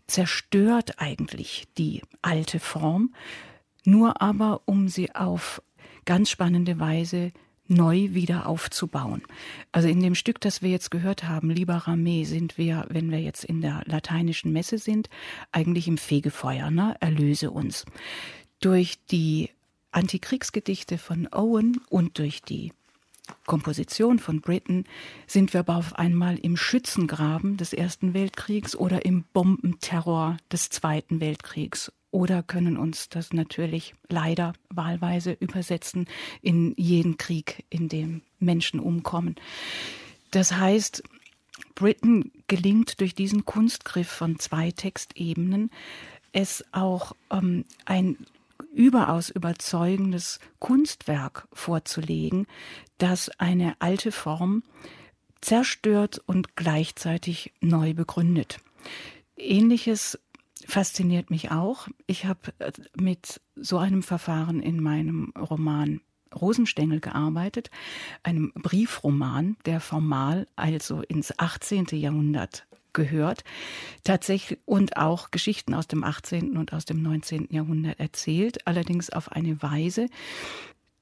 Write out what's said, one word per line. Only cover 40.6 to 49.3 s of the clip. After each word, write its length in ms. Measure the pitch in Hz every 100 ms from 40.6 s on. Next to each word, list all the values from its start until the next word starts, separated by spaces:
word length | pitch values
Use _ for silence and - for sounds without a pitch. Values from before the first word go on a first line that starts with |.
| 190 214 202 - - - - _ _ - -
Britten 560 | - 202 - 226 220 135 - -
gelingt 540 | 185 196 214 233 -
durch 140 | 185
diesen 320 | - 196 208 -
Kunstgriff 640 | 214 233 - - 180 175
von 300 | - 165 160
zwei 320 | - 160 170
Textebenen, 1000 | - 190 - - - 170 165 180 196 220 - - - - - _
es 300 | 196 190 - -
auch, 440 | 185 190 180 - - _
ähm, 340 | 196 180 175 - - -
ein 320 | 185 185 - - _ _ - -
überaus 580 | 254 254 240 - 170 -